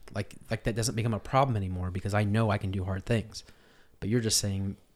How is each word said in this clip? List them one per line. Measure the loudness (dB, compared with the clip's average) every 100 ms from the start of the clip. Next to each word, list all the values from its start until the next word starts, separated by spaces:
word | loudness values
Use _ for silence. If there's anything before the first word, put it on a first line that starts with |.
| -8
Like, | -8 -8 -12 -6
like | -4
that | -2 0
doesn't | 0 0
become | 0
a | -2
problem | 2 2 4 2
anymore | 0 -2 -2
because | -4 0
I | 2
know | 4 4 4
I | 2
can | 0
do | -2
hard | -2 -2 0
things. | 0 0 -10 -16 -20 -20 -20 -20 -8
But | 0
you're | 2
just | 2 2
saying | 2 0 -2 -6 -14